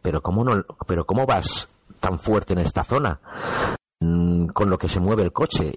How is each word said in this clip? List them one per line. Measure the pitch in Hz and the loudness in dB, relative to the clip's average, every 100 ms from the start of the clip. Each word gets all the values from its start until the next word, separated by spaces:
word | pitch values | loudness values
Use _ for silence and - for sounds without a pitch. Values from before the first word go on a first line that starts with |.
"Pero | 90 78 | -4 -2
¿cómo | 82 98 | -2 0
no, | 123 101 - - - | 2 0 -2 -12 -4
pero | 87 80 | -2 0
cómo | 107 131 | 0 2
vas | 101 - - - _ _ - | 2 0 -4 -8 _ _ -6
tan | 95 90 | -4 -2
fuerte | - 104 - | 2 0 2
en | 90 | 0
esta | 80 - | 0 -2
zona? | - 135 123 73 - - - - - - _ - | 0 0 0 -4 -10 -10 -6 -4 -4 -6 _ -4
Mm, | 82 87 87 87 85 | 0 2 4 2 0
con | - 101 | 0 0
lo | 92 | 2
que | 90 | 0
se | 95 | 0
mueve | 92 107 | 2 2
el | 90 | 2
coche". | - 156 - 80 | 0 0 0 -2